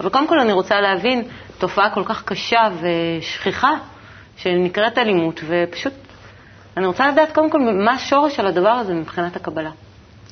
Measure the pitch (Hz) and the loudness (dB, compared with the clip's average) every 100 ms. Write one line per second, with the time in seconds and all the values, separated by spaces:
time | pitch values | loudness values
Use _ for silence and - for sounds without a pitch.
0 | 175 262 302 330 226 190 185 202 202 190 | 0 2 4 4 4 2 2 2 2 2
1 | 220 254 220 - - - 185 - 208 208 | 0 -2 -4 -12 -20 -6 -4 2 0 0
2 | 180 220 - 196 - 240 170 170 175 165 | -4 -6 -6 -8 0 2 2 0 -2 0
3 | 170 165 - - 190 185 269 302 - - | -2 -4 -6 -6 -6 0 0 0 -6 -20
4 | - - - - 185 180 180 196 226 247 | -20 -20 -20 -8 -2 0 0 0 0 2
5 | 220 180 165 160 156 175 170 - 269 - | 2 2 0 -4 -2 -2 -2 -4 -8 -8
6 | - - - - - - - 175 190 180 | -16 -20 -20 -20 -20 -20 -12 -4 -2 0
7 | 277 285 311 311 311 311 233 190 214 262 | 2 4 2 2 2 2 2 2 2 0
8 | - 277 294 277 196 175 202 247 202 165 | 0 2 2 0 0 2 2 2 0 -4
9 | 156 - 175 175 170 156 156 156 - - | -6 -6 -6 -6 -8 -8 -8 -10 -20 -20
10 | - - - | -20 -20 -20